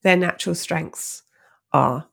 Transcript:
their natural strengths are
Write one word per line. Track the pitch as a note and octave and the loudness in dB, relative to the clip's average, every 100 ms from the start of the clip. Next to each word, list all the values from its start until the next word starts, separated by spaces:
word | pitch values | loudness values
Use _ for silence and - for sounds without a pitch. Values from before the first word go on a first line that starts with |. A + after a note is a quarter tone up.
their | F#3+ F3+ | 4 4
natural | F3+ - - | 2 -4 -4
strengths | E3+ - E3+ D#3+ - - - _ _ _ _ _ | -6 -4 -6 -6 -10 -12 -12 _ _ _ _ _
are | C#3+ C3 B2+ - | 2 2 0 -8